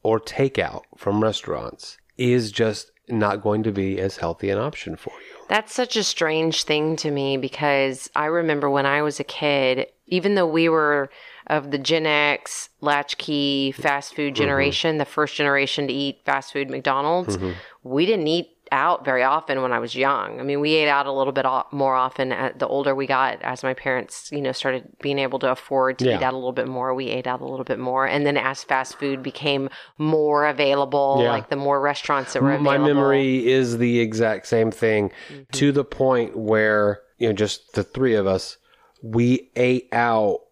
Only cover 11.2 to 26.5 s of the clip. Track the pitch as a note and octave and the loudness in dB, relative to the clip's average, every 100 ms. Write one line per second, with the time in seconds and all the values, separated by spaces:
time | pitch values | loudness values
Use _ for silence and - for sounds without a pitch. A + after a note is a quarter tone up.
11.2 | - - - D3+ C#3+ C#3 C3+ D#3+ D#3 D3 | -20 -20 -2 -2 -2 -4 0 0 2 2
12.2 | D3 C#3+ - - - _ D3 C#3+ C#3+ - | 2 0 -6 -14 -14 _ 0 0 0 -8
13.2 | - D3 C#3+ C#3 C#3 C3 D3+ C#3+ C#3 - | -4 -2 0 0 -2 -2 -2 -2 -4 -4
14.2 | C#3+ C3+ C#3+ C#3 C#3 C#3 E3 D#3 C#3 - | -4 0 0 2 0 0 0 0 -2 -2
15.2 | D3 - D3 C#3 C#3 - C#3+ C3 C#3 - | -2 0 0 2 0 -2 -4 -2 -4 -4
16.2 | - C#3 - C#3+ C3+ C3+ C3 C3+ D3 F3 | -2 -2 -2 -6 -4 -2 0 0 0 0
17.2 | F3 F#2+ F#2 F2 - - B2+ C3+ F3+ A3 | -2 -4 -4 -6 -14 -20 -4 0 2 2
18.2 | D#3 E3+ - _ - C3+ D#3 F3 C#3+ B2+ | 2 0 -2 _ -4 0 2 0 0 2
19.2 | C3 D3+ D#3 C3+ B2+ A#2+ A#2 B2 C3+ C3+ | 2 0 -2 -2 0 -2 -4 -2 0 0
20.2 | G2 A#2 C3+ C#3+ D3 D#3 D3+ C#3+ C#3 C3+ | -4 -6 -4 -2 2 2 2 2 0 0
21.2 | C3+ C3+ C3 C3 - C#3+ C3+ C3 B2+ - | 0 0 0 -2 -4 -2 0 2 0 -2
22.2 | C3 A2+ C3 - C3 C#3 C#3 C3+ C3+ C3 | -4 -2 -4 -4 -2 0 0 -2 0 0
23.2 | C3 A2 - B2+ C3 B2+ C#3 B2+ - - | 0 -2 -6 -4 -6 -4 -2 -4 -4 -14
24.2 | - D3 C3+ C3 C#3 C3 - _ C#3 C#3 | -8 -4 -4 -2 -4 -4 -8 _ -6 -2
25.2 | C3+ C3 B2+ B2+ - C3+ C3 B2+ B2+ G#2 | -2 -2 -2 -2 -2 0 0 2 0 2
26.2 | B2+ C3 B2+ | 0 -2 -4